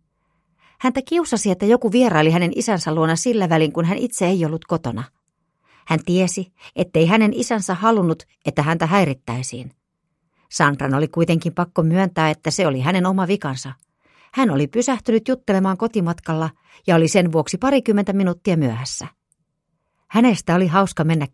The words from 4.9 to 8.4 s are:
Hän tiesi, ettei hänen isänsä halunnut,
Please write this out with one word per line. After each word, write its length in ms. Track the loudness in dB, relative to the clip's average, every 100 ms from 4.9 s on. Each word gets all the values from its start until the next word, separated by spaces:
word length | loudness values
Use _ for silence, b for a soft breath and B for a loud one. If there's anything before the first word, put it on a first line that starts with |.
| -8 -10 _ _ _ _ _ b b -4
Hän 140 | -2 0
tiesi, 460 | 0 0 -4 -10 B B -6
ettei 300 | -2 2 4
hänen 260 | 4 2
isänsä 400 | 0 -2 -4 -4
halunnut, 480 | -2 0 2 0 -2 -8 _